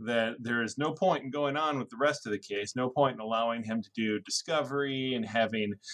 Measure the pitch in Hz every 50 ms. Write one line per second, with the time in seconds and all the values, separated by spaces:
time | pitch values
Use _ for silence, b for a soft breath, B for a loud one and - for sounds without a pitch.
0 | 110 110 120 117 113 113 117 - 113 117 120 120 117 110 - 135 147 156 - -
1 | - 185 170 143 135 135 127 147 147 139 135 151 156 156 147 135 120 - 120 113
2 | 139 147 147 143 - 113 104 101 - - 104 101 101 104 - 123 127 127 - 147
3 | 139 131 120 110 110 110 113 113 117 117 117 117 113 110 113 117 107 - _ -
4 | 113 110 107 107 101 - - - - - 165 151 143 123 139 143 143 139 135 131
5 | 131 131 127 120 110 104 107 117 113 107 113 110 107 104 107 B B B